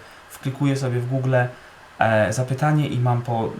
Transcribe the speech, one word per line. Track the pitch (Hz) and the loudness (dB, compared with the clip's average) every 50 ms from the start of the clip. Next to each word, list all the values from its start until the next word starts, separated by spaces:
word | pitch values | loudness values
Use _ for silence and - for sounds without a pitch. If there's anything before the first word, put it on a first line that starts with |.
| - - - - - - | -12 -20 -20 -20 -20 -20
wklikuję | - - - 139 127 - 143 143 139 | -20 -8 -8 -8 -4 0 0 0 2
sobie | 135 139 127 120 123 | 0 -2 -2 -2 -2
w | 120 123 | -2 -2
Google, | 131 135 127 131 131 123 123 123 - - - - - - - - - - | -2 -2 0 2 2 2 2 0 -4 -10 -20 -20 -20 -20 -20 -20 -4 0
e, | - 110 110 107 107 90 110 | 0 2 4 4 2 2 2
zapytanie | 127 127 127 135 127 151 151 156 151 147 - | -2 -2 -2 -2 0 0 2 2 2 0 0
i | - 123 | 0 0
mam | 123 123 120 120 123 | 2 2 0 0 -2
po | - 120 113 113 - - - | -2 -2 -2 -2 -4 -6 -6